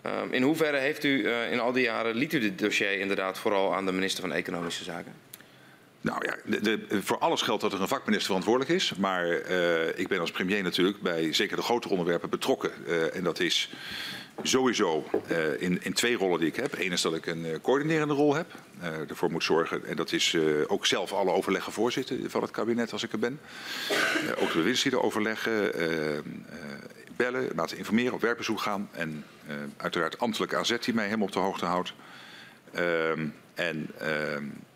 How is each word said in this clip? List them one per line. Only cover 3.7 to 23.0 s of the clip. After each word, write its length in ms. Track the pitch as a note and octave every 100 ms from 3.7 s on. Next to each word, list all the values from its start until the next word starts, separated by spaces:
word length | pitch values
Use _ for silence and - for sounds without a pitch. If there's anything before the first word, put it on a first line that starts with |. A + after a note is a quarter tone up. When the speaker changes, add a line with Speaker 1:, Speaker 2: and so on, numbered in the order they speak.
| F2
Speaker 1:
aan 100 | F#2+
de 60 |
minister 300 | F#2 F#2+ -
van 120 | F#2
Economische 500 | D#2 F#2 F2 E2+ -
Zaken? 300 | E2+ E2+ F#2 - - - - - - - - -
Speaker 2:
Nou 240 | - - -
ja, 100 | - -
de, 160 | G#2
de, 400 | A2 G#2+ - G#2
voor 160 | - A#2+
alles 240 | E3 D3
geldt 200 | - G#2+
dat 120 | G#2
er 80 | F#2
een 60 | F#2
vakminister 380 | C3+ - G2+ -
verantwoordelijk 440 | F#2 F#2 B2 C3+
is. 220 | F3+ -
Maar, 340 | F2+ G2 F#2 E2+
eh, 680 | E2 - F#2 F2 E2 D#2+ -
ik 80 | F2+
ben 120 | F#2+
als 120 | E2
premier 320 | - F#2 G#2
natuurlijk 380 | F2+ E2+ F#2 G2+
bij 320 | F#2 E2+ D#2+
zeker 220 | D2+ G2+ E2+
de 60 |
grotere 300 | - A#2+ -
onderwerpen 360 | F#2+ E2+ E2+ D#2+
betrokken. 420 | E2+ - B2+ - - -
Eh, 280 | E2+ D#2+ F#2+
en 80 |
dat 160 | F2 D#2
is 300 | F2+ - - - - - - - - -
sowieso, 640 | - C3 C3 G2 F#2+ D#2 - - -
eh, 340 | E2+ D#2+ C#2
in, 220 | F2+ F2+
in 100 | G#2
twee 220 | - A#2 A2+
rollen 220 | F#2+ E2+
die 80 | D#2+
ik 80 | A#2
heb. 200 | C#3 -
Eén 120 | F#2
is 100 | F2
dat 140 | F#2 D#2+
ik 100 | F2
een, 200 | E2 E2
eh, 100 | D#2+
coördinerende 520 | - C#3 D3+ D#3+ D3+
rol 220 | C#3+ D3 C#3+
heb. 160 | F3+ - - -
Eh, 280 | E2+ D#2+ D2
ervoor 220 | - E2+
moet 120 | E2
zorgen, 420 | - E2 D#2+ D2+ -
en 100 | D#2+
dat 160 | D#2+
is, 220 | E2 -
eh, 80 | E2+ D#2 D2+ C#2+
ook 180 | G2 -
zelf 280 | A#2 F2
alle 180 | G2 F#2+
overleggen 400 | F2+ F#2+ F#2 -
voorzitten 560 | E2+ A#2 C3+ C3 C3 G2
van 100 | A2+
het 100 | A2
kabinet 400 | - A2 A#2 A#2
als 120 | G#2